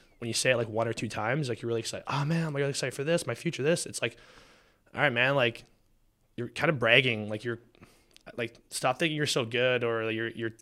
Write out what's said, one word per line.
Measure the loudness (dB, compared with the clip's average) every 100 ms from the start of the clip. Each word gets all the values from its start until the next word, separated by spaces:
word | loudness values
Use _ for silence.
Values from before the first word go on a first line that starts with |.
| -20 -10
when | -4
you |
say | 0 4
it, | 2
like, | 2
one | -2 -2
or |
two | -2 -6
times, | -4 -2 0 -2
like, | -4
you're | -4
really | -4
excited. | -4 -8 -4
"Oh | -2 0
man, | 0 -2
I'm | -2
really | -2
excited | -2 -4 -4
for |
this, | 0 0 0
my | -4
future, | -4 -2
this." | 2 0 -2
It's | -4
like, | -4 -4 -18 -20 -20 -20 _ _ _ 0
all |
right, | 0
man, | 2 2 4
like, | 2 0 -12 _ _ _ _ _ _ -10
you're | -8
kind | -2 0
of | 2
bragging, | 6 6 6 0 -4
like, | -6
you're, | -6 -8 -10 -20 -20 _ _ -20 -14 -8
like, | -8 -8 -12
stop | -2 0 2
thinking | 0 0
you're | 0
so | 0 0
good | 2 2 2
or, | 2 0 -2
like, | -2
you're, | -4
you're, | -4 -6 -6